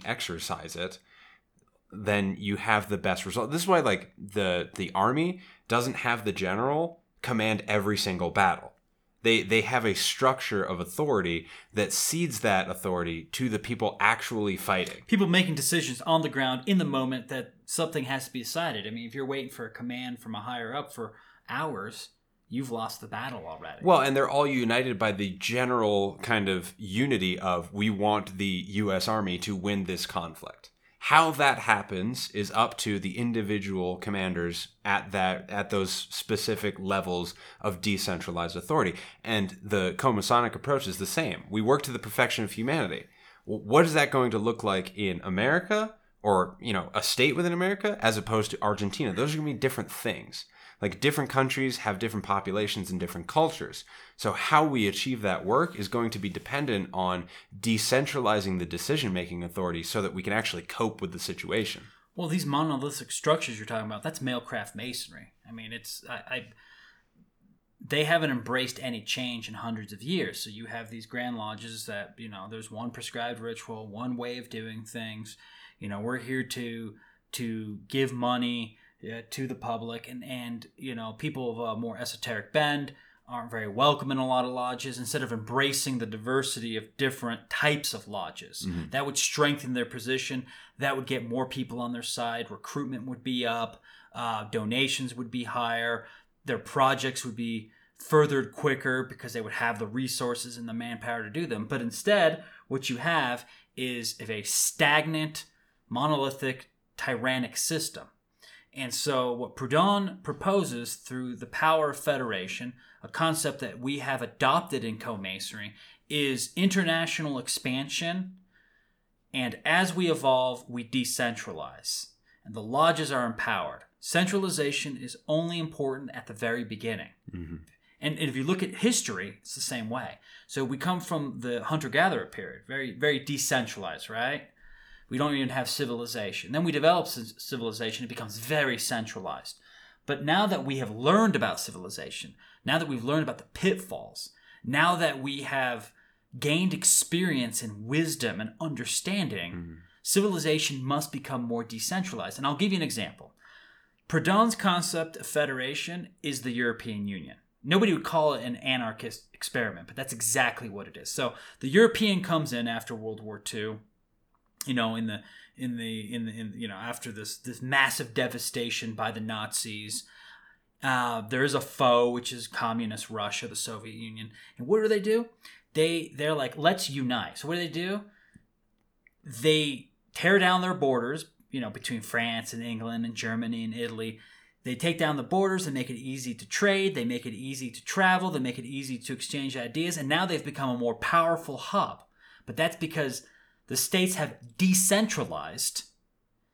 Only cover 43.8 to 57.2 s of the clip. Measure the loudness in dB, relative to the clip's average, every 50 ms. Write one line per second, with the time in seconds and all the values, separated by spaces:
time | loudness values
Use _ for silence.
43.8 | 8 8 6 4 4 4 4 4 4 4 2 2 2 2 0 2 0 2 2 2
44.8 | 0 -2 -4 -2 -2 0 -2 -2 -2 -2 0 2 4 4 4 2 2 2 0 0
45.8 | 0 -2 -6 -12 _ _ _ _ 4 6 6 6 6 4 -2 -6 -4 0 0 0
46.8 | 0 0 -2 0 0 2 4 6 6 6 6 4 2 2 2 2 2 0 0 0
47.8 | 0 -2 0 4 4 4 4 4 0 2 2 2 2 0 -2 0 2 2 2 2
48.8 | 0 -2 -2 -2 -2 0 2 2 0 0 0 -2 -2 -2 -2 0 0 0 0 0
49.8 | -4 -6 -8 -6 -4 -4 -4 -4 -8 -12 -12 -14 -14 -14 _ -20 -20 -20 -8 _
50.8 | -2 -2 -2 2 2 4 4 4 0 2 2 2 2 2 2 0 0 0 -2 -2
51.8 | -2 -2 0 0 -2 -2 -2 -4 -2 0 -2 0 0 0 0 0 0 0 -2 -4
52.8 | -4 -4 -2 -4 -4 -4 -6 -8 -8 0 4 4 4 4 2 -2 -8 -8 -8 -12
53.8 | -14 -16 -18 -20 -20 -20 _ -4 -2 -2 -2 0 2 4 6 6 6 6 4 4
54.8 | 4 4 2 2 0 -2 -2 0 2 0 0 2 2 2 4 4 4 2 0 -4
55.8 | -4 -2 0 0 0 0 0 -2 -4 -4 -4 -6 -6 -4 -2 -2 0 0 0 0
56.8 | 0 -2 -2 -2 0 0 0 -2